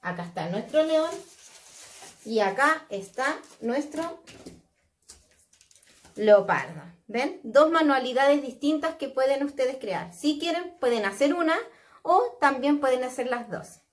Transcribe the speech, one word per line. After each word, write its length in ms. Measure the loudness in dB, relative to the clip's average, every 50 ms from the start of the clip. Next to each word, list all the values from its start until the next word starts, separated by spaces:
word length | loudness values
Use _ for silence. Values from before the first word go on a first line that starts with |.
Acá 240 | -6 -6 -6 -6 -8
está 240 | -8 -8 -8 -6 -4
nuestro 340 | -6 -6 -6 0 2 2 2
león. 280 | 4 2 0 0 0 -4 -8 -12 -16 -20 -20 -20 -20 -20 -20 -20 -20 -20 -20 -20 -20 -20 -20 -20 -20 -20 _ -10
Y 140 | -4 0 0
acá 460 | 0 0 2 2 4 4 4 2 -4 -10
está 480 | -10 -10 -10 -10 -8 -4 -4 -4 -4 -6 -10 -20 -20 _
nuestro 600 | -6 -4 -4 -4 -4 -6 -6 -8 -8 -8 -8 -12 -18 -20 -20 -20 -20 -20 -20 -20 _ _ _ _ _ _ _ _ _ _ -20 _ _ _ _ _ _ _ _ _ _ _ _ _ _ _ -20 _ _ -18 _
leopardo. 680 | 0 6 8 8 8 8 4 0 0 0 -6 -12 -16 -16 -18 -20 _ _ _
¿Ven? 320 | -4 -4 -4 -4 -4 -8 -14
Dos 280 | -14 -2 0 0 2
manualidades 720 | 4 4 4 4 2 2 0 -2 0 2 4 4 4 2
distintas 540 | 0 -6 -12 -4 -2 -2 -2 0 -2 -6 -6
que 120 | -6 -10 -6
pueden 380 | -2 0 0 0 0 0 -2
ustedes 320 | -6 -2 -2 -2 -2 -2 -4
crear. 360 | -8 -6 -6 -6 -8 -10 -14
Si 240 | -4 -2 0 0 0
quieren, 400 | -2 -4 -4 -4 -4 -8 -10 -2
pueden 240 | 0 0 0 2 0
hacer 280 | -2 0 2 2 2 2
una 240 | 2 2 0 0 0 -2 -8 -16 _ _ _ _ -14
o 360 | _ 4 4 4 4 2 -2 2
también 400 | 2 2 2 2 2 2 2 2
pueden 240 | 2 0 0 0 -2
hacer 220 | -6 -6 -6 -4 -4
las 220 | -4 -6 -6 -10
dos. 300 | -10 -12 -12 -14 -20 -20 _ _